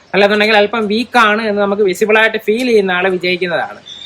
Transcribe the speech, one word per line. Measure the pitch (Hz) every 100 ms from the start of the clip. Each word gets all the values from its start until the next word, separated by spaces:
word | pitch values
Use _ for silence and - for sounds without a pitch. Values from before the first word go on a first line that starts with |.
| _
അല്ലാന്നുണ്ടെങ്കിൽ | 185 202 208 214 214
അല്പം | 208 233 208
വീക്ക് | 214 247 240
ആണ് | 214 214 220
എന്ന് | 202
നമുക്ക് | 202 202
വിസിബിൾ | 196 180 214 220
ആയിട്ട് | 220 214
ഫീൽ | - 226 254
ചെയ്യുന്ന | 220 190
ആള് | 180 190
വിജയിക്കുന്നതാണ്. | 180 185 175 180 151 104 104 - -